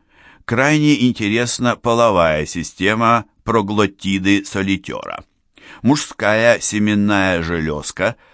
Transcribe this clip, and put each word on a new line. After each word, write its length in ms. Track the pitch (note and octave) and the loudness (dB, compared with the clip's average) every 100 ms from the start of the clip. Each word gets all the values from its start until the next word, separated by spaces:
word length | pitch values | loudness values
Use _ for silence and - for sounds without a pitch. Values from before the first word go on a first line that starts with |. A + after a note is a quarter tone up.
| _ _ - - | _ _ -20 -20
Крайне 640 | - A#2 C3+ D3+ D3+ D3 B2 | -6 0 2 2 2 2 2
интересна 680 | A2+ G#2 A2 A#2+ - B2 A2 | 0 -2 -2 -2 -2 -2 -2
половая 720 | A#2+ A#2 A#2 F#2+ E2 D#2 D2+ | -2 2 2 4 2 0 -4
система 800 | F2 D#2 - F#2 A2 A2+ A#2 - _ | -8 -10 -4 -2 2 2 0 -2 _
проглотиды 1000 | - A2+ G2+ G#2 G2+ - G2 G2 F#2+ G2+ | -2 -2 0 0 -2 -2 -4 -2 2 0
солитёра. 800 | F#2+ G2 G2 G2 - A#1 G1+ G1+ - _ _ _ - - | 0 -4 -2 -2 -4 -12 -10 -14 -16 _ _ _ -20 -4
Мужская 800 | A2+ C#3+ - - G#2 A2 A#2 G#2+ | 0 0 -2 -2 0 4 4 4
семенная 840 | - G#2+ G#2 G#2 G2+ G2+ F#2+ F2+ | 0 0 0 2 2 2 2 0
желёзка 760 | E2 E2+ D#2 D2 D2 - F#2+ A#2 _ | -2 -4 -4 -6 -8 -4 -4 -4 _